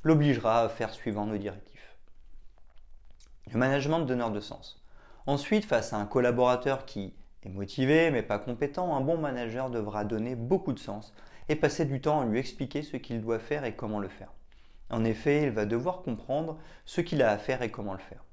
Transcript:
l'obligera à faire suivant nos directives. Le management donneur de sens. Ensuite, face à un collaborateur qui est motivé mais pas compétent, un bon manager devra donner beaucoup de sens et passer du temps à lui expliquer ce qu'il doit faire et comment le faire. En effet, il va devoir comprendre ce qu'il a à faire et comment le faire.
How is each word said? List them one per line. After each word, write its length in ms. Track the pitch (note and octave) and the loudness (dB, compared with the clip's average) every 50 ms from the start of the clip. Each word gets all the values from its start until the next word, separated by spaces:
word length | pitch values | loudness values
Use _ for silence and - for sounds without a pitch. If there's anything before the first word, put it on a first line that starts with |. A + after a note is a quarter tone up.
l'obligera 580 | - D#3 D#3+ D3+ D3 D3 C3 A#2 A2 A2 A2+ A#2 | 6 6 6 8 8 6 4 4 4 4 6 6
à 80 | A#2 A2 | 4 2
faire 220 | - - A2+ G#2+ | 0 -2 -4 -4
suivant 340 | - - - A#2 G#2 G#2 G#2 | -4 -6 -4 -4 -2 -2 -2
nos 140 | G#2+ G#2+ G2+ | -2 -2 -2
directives. 420 | G2+ G2+ F#2 F#2+ - - - - - - - - - - - - - - - - - - - - - - - - - - - - - - - - - - - - - - | -4 -6 -8 -8 -16 -18 -20 -20 -20 -20 -20 -20 -18 -18 -18 -18 -16 -14 -14 -14 -14 -16 -18 -18 -20 -18 -18 -18 -16 -16 -18 -18 -16 -18 -20 -20 -20 -20 -20 -18 -14 -4
Le 80 | - A2+ | 0 2
management 420 | B2+ C3+ C#3 C#3+ C3+ D3 D#3+ E3+ | 4 4 4 2 2 2 2 2
donneur 300 | D#3+ B2+ B2+ B2 A#2+ A2+ | 2 0 0 0 0 -2
de 100 | G#2 G#2 | -2 -4
sens. 440 | G#2 - - - - - - - - - - - - - - - - | -6 -8 -14 -14 -14 -18 -18 -20 -20 -20 -20 -20 -20 -20 -20 -8 0
Ensuite, 400 | C3 C#3+ C#3 - - G#3+ G#3+ G#3 | 0 0 0 2 2 2 2 2
face 300 | - C3+ A2+ G#2+ - A2+ | 2 0 0 0 0 -2
à 20 | |
un 80 | G#2 G#2 | -4 -4
collaborateur 800 | G#2 - C3 B2 B2 A#2+ A#2+ B2 B2 B2+ B2 - C#3 C3+ C3+ - | 2 2 4 4 4 6 6 6 6 6 4 2 0 -2 -2 -4
qui 300 | - - G#2 G2 F#2 - - - - - - | -8 -8 -6 -8 -8 -10 -16 -20 -20 -20 -16
est 60 | - G2+ | -14 -10
motivé 600 | F#2 G2 G2+ G2 - - C3 C3 D3+ D#3+ E3 E3 | -8 -6 -8 -6 0 0 4 6 6 6 6 6
mais 120 | C#3+ A#2 | 2 0
pas 160 | G#2 - G#2 G#2 | 0 0 -2 -2
compétent, 560 | - C3 A#2+ A2 D3 C#3+ - F#3 F3+ F3+ - | -2 -6 -2 -2 -2 -2 -2 -4 -2 0 0
un 60 | C3+ | 0
bon 160 | C3 D3 E3+ | 2 0 0
manager 540 | E3 D#3 C#3+ B2+ B2 A#2+ A2+ A2 B2+ C3 C3 | 0 0 -2 -2 -2 -4 -4 -4 -4 -4 -2
devra 340 | A#2+ A#2 G#2 G#2 G2+ G#2+ G#2 | -2 -2 -2 -2 -2 -2 -2
donner 300 | G#2 A#2 G#2+ A2 B2 B2+ | 0 -2 -2 -2 -2 -4
beaucoup 400 | A#2 A#2 B2+ E3+ F#3+ F#3+ D#3+ B2 | -4 0 0 0 0 2 -2 -4
de 40 | - | -4
sens 360 | - - G2+ A2 - - - - - - - - - - | -6 -10 -10 -10 -12 -16 -18 -20 -20 -20 -16 -12 -2 -2
et 80 | D3+ | 2
passer 300 | D3+ D#3 C#3+ D3 - D#3+ | 4 4 2 2 2 0
du 160 | C3 C#3 C3 | 0 0 0
temps 180 | - D#3 D3+ D3+ | 2 2 4 4
à 60 | C3 | 4
lui 120 | A2+ G#2+ A#2+ | 2 2 0
expliquer 440 | C3 - - - C#3 B2 - C#3+ | 0 -2 -6 -6 -8 -4 -4 -6
ce 160 | D3+ D3 - B2 | -6 -4 -8 -10
qu'il 240 | - - A#2+ A2+ | -6 -6 -6 -4
doit 160 | A2 A2+ A2+ A2 | 0 0 -2 -2
faire 260 | A2+ - D3 D3 C3+ | 0 -2 -2 -2 -2
et 100 | A#2 G#2 | -4 -6
comment 240 | - A#2+ G#2 G#2+ G#2 | -4 -6 -4 -4 -4
le 100 | G2 F#2+ | -4 -6
faire. 240 | - - F#2+ - - - - - - - - - - - - - | -10 -14 -16 -16 -16 -20 -20 -20 -20 -20 -20 -20 -20 -18 -10 -4
En 140 | A2+ A2+ A2+ | 0 2 2
effet, 400 | A2+ A2 - - D3+ C#3+ D3 D3+ | 2 2 2 2 2 4 4 4
il 60 | C#3 | 2
va 140 | A2 A2 G#2 | 2 0 0
devoir 380 | G#2 A2+ A#2 C3+ F3+ F#3 F#3 | 2 0 0 0 -2 -2 -2
comprendre 560 | - C3 A#2 G#2+ - - C3 D3+ D#3+ D#3+ D#3+ D#3+ - - - - - | -4 -6 -6 -6 -4 -2 -2 -2 -2 -4 -8 -10 -14 -18 -20 -18 -18
ce 160 | - - - | -4 -2 -2
qu'il 220 | E3+ - - C#3+ | -2 0 4 4
a 80 | B2+ A3 | 6 4
à 80 | G#2 - | 4 2
faire 240 | - - C3 B2 | 0 -2 -2 -2
et 80 | B2 A2 | -2 -4
comment 240 | - - B2 G2+ F#2+ | -4 -6 -6 -6 -8
le 40 | F2+ | -8
faire. 240 | - - - - - - | -10 -14 -16 -18 -18 -20